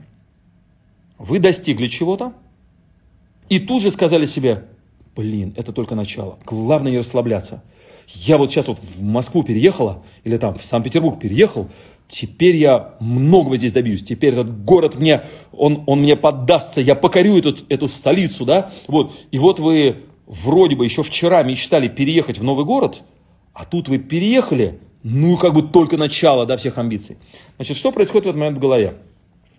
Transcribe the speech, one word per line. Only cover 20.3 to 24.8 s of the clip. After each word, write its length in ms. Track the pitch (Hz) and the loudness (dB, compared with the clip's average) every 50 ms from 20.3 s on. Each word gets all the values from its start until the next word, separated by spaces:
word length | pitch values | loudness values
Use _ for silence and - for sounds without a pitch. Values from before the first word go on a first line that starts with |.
| 104 80 87 131 156 180 185 170 139 | -16 -8 -2 2 4 4 4 4 2
бы 80 | 117 123 | 0 -2
еще 180 | 117 - - 151 | -2 -2 -4 -6
вчера 400 | - - - 175 170 185 170 135 | -6 -4 -2 0 2 4 2 2
мечтали 460 | 131 131 127 - - 180 151 131 117 | 2 -2 -6 -4 -2 0 0 0 0
переехать 500 | - - 139 139 160 165 - 127 117 101 | -2 -2 -2 0 2 0 0 -2 -4 -4
в 60 | 113 | -4
новый 200 | 131 139 135 147 | -2 -2 -2 -2
город, 380 | 165 254 277 254 - - - - _ _ _ _ _ _ _ _ _ - | -2 0 0 -2 -2 -4 -8 -20 _ _ _ _ _ _ _ _ _ -20
а 100 | - - | -20 -12
тут 240 | - - 175 - 135 | -8 -6 -6 -4 -4
вы 100 | 135 127 | -4 -4
переехали, 800 | 131 - 156 170 190 214 247 262 - - 156 123 107 87 - - | -4 -4 -4 -2 0 2 2 2 2 0 0 -2 -2 -2 -4 -8